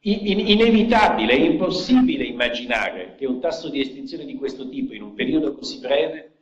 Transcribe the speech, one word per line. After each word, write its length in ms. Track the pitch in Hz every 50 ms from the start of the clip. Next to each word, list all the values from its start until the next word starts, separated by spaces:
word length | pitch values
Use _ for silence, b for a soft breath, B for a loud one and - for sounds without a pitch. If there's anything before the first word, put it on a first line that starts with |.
in-, 260 | - 208 208 - 208 208
in-, 200 | 185 - - -
inevitabile, 840 | 208 214 226 233 226 214 - - 240 220 214 185 - - 110 113 123
è 60 | 143
impossibile 880 | 160 - - 185 185 180 - - - 247 254 254 254 - - - 123
immaginare 880 | 120 120 123 120 120 120 123 123 120 120 110 101 92 - 92 90 92 - -
che 80 | 135
un 140 | 131 123 127
tasso 300 | 165 165 151 - - 151
di 100 | 135 139
estinzione 460 | 131 127 - 139 - - 170 160 139
di 100 | 135 -
questo 320 | 127 139 131 - - 131 123
tipo 260 | 135 135 127 - 113
in 100 | 104 104
un 100 | 104 104
periodo 400 | 117 127 - - 156 - - -
così 260 | - - - - -
breve 520 | - 127 139 151 160 156 160 151 - - _ _